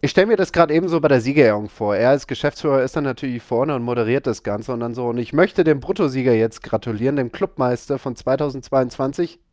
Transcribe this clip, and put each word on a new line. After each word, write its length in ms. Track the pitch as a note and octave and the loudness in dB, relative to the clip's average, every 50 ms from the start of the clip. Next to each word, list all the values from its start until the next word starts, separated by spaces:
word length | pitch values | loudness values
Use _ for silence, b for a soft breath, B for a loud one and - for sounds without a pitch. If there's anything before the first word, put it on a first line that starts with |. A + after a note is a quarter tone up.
Ich 120 | - C#3 - | -2 0 2
stell 140 | - F#3 | 2 4
mir 100 | G#3+ A#3 | 4 4
das 160 | F#3+ F#3+ - - | 2 0 0 2
grad 180 | E3 E3+ D#3 | 2 2 4
eben 180 | D3+ D#3+ F3 F#3 | 4 0 2 2
so 120 | E3 E3 | 0 2
bei 80 | D3 D3+ | 4 4
der 120 | C#3 B2+ | 4 4
Siegerehrung 480 | A2 B2 C#3 D3+ C#3 A2+ G#2 G#2 G#2+ G2+ | 2 2 4 4 6 6 4 2 -2 -8
vor. 280 | - - A2+ G#2 G#2 | -8 -4 -2 0 0
Er 140 | F#2+ - B2+ | 2 4 4
als 180 | C#3 C#3+ - - | 2 2 0 -6
Geschäftsführer 560 | C3+ - - D3 - - - D#3 C#3 C3+ B2+ | -10 -4 -4 -4 -4 -2 -2 0 2 2 0
ist 100 | C3+ - | 0 -2
dann 80 | D#3+ C#3+ | -4 -4
natürlich 400 | C#3 B2+ - - C3+ B2 A#2+ - | -4 -6 -6 -6 -8 -8 -8 -6
vorne 320 | - B2 A#2 C3 D3+ D3 | -4 -2 -2 0 0 -2
und 80 | B2+ A#2+ | -4 -2
moderiert 460 | A#2+ B2 A#2+ A2+ G#2+ A#2+ C#3 - B2+ | -2 -2 -2 0 0 0 0 0 -2
das 160 | A2 - _ | -6 -4 _
Ganze 280 | - G2+ G#2 A2 - B2+ | -6 -6 -6 -6 -6 -6
und 60 | A#2 | -6
dann 160 | A#2 A#2 A#2+ | -6 -6 -6
so, 140 | A#2+ B2 A#2+ | -6 -4 -4
"Und 100 | A#2 A#2+ | -4 -4
ich 140 | A#2+ - - | -6 -2 2
möchte 320 | D3 F3+ F#3 - - F3 | 2 2 2 2 0 2
dem 160 | D#3 D3+ C#3 | 2 2 0
Bruttosieger 520 | B2+ - - - G3+ D3 B2+ C3+ B2+ B2+ A#2+ | 0 -6 -2 -2 -2 -2 0 0 2 2 4
jetzt 280 | A2 A2 A#2 - - - | 4 2 0 -2 -8 -10
gratulieren, 540 | - - A2+ - B2 A2 G#2 A2+ C3 C#3+ | -6 -6 -4 -4 -4 -6 -2 -2 -2 0
dem 160 | C#3+ B2+ A#2+ - | 0 -4 -4 -4
Clubmeister 680 | - G3 F#3+ - - C3 B2 B2 A#2+ - - C#3+ C3 | -4 -6 -6 -2 -2 0 0 0 -2 -4 -6 -6 -4
von 160 | - C3+ B2 | -4 -8 -8
zweitausendzweiundzwanzig, 1300 | - - - C3 C#3 D3 C#3+ B2+ C3 B2+ - - C3+ C3 B2 - - C3+ C3+ C#3+ - F3 E3 - _ _ _ | -6 -2 -2 0 0 0 -4 -4 -8 -10 -2 0 0 0 0 -2 -4 -4 -4 -2 -4 -6 -6 -6 _ _ _